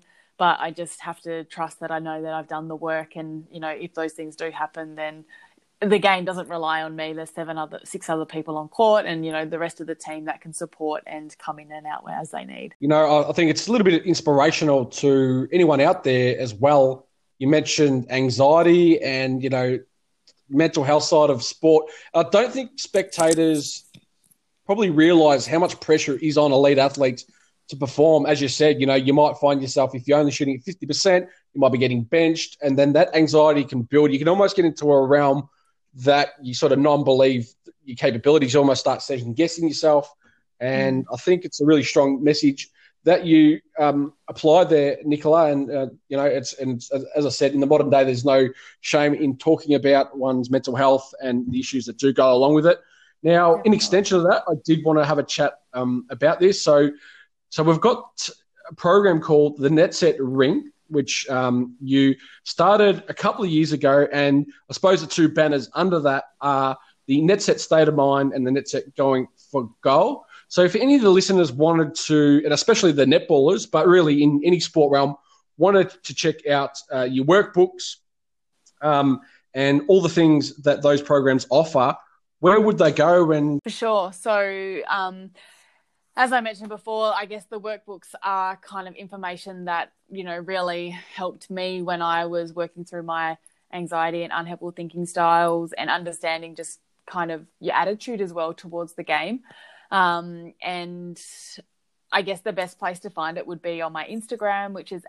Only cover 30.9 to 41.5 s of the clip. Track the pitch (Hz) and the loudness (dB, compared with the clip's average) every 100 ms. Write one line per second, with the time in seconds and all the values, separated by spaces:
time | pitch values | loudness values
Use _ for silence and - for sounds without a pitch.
30.9 | 147 196 180 180 _ _ 143 135 123 127 | -2 2 2 0 _ _ 0 0 2 0
31.9 | 123 113 165 165 160 - - 147 135 143 | -2 -2 2 2 0 -6 -6 -2 2 2
32.9 | 147 175 160 156 151 151 147 135 131 117 | 4 2 2 2 4 4 4 0 -6 0
33.9 | 143 151 135 151 190 196 190 170 147 147 | 2 2 2 0 2 2 2 0 0 2
34.9 | 139 131 143 143 139 143 _ _ _ _ | 4 4 4 4 0 -4 _ _ _ _
35.9 | 135 127 143 139 - 127 123 151 135 147 | -4 2 2 0 -6 -12 -2 0 2 4
36.9 | 147 135 131 135 131 113 _ _ _ 139 | 2 2 4 4 2 -4 _ _ _ -18
37.9 | 120 143 117 143 156 135 139 139 127 - | -4 -2 0 2 4 4 2 2 2 -2
38.9 | 120 - 135 117 117 165 165 165 143 156 | -4 -4 -8 -6 -2 -2 -2 -4 -2 2
39.9 | 147 139 _ _ _ _ - 123 131 135 | 2 0 _ _ _ _ -8 -4 -2 -2
40.9 | 131 131 123 - 180 170 | -2 -6 -6 -2 -2 -2